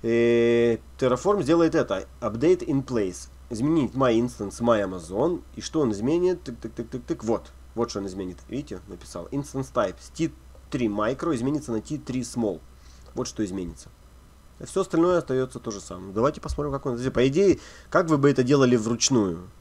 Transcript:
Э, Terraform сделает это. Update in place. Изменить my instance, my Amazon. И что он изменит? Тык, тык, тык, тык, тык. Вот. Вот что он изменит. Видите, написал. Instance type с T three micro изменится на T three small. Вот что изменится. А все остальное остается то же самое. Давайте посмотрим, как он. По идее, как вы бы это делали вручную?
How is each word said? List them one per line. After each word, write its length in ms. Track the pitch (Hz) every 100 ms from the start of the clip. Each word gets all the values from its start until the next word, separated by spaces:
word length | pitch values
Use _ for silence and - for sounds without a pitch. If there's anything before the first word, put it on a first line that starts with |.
Э, 720 | 117 117 117 117 117 120 117 113 - -
Terraform 440 | 131 123 190 208
сделает 320 | 135 170 165
это. 320 | 156 123 95 - -
Update 460 | 110 110 151 180 -
in 180 | 139
place. 460 | 135 120 98 87 - - -
Изменить 460 | 110 139 165 123
my 200 | 135 131
instance, 460 | 113 123 - 98 -
my 240 | 117 110
Amazon. 600 | 98 92 82 95 160 175 -
И 80 | -
что 180 | - 160
он 120 | 135
изменит? 500 | 101 120 170 180 180
Тык, 160 | - 117
тык, 140 | 113
тык, 160 | - 117
тык, 140 | 127 -
тык. 180 | 165
Вот. 260 | 107 107 - - -
Вот 140 | 110 117
что 120 | 101
он 60 | 98
изменит. 300 | 92 92 87 -
Видите, 300 | 123 147 92 90
написал. 420 | 87 - 90 85
Instance 440 | 139 139 135 131
type 240 | 123 101 -
с 120 | -
T 200 | - 160 - - - -
three 240 | 139 113
micro 400 | 104 107 135 170
изменится 380 | 131 127 151 -
на 80 | 110
T 140 | -
three 260 | 151 - 127
small. 400 | 117 123 110 80 - - - - -
Вот 140 | 120 127
что 140 | - 104
изменится. 420 | 95 87 73 - - - - - - - -
А 80 | -
все 160 | 190
остальное 340 | 190 165 170 175
остается 420 | - 170 131 131
то 120 | -
же 100 | 101
самое. 320 | - 90 95
Давайте 300 | 98 131 147
посмотрим, 280 | 160 - 147
как 140 | 135
он. 140 | 135 120 127
По 140 | - 131
идее, 320 | 147 202 - - - -
как 220 | 170 170
вы 80 | 151
бы 100 | 143
это 140 | 131
делали 340 | 123 143 127 120
вручную? 720 | 110 117 - 127 98 85 90 -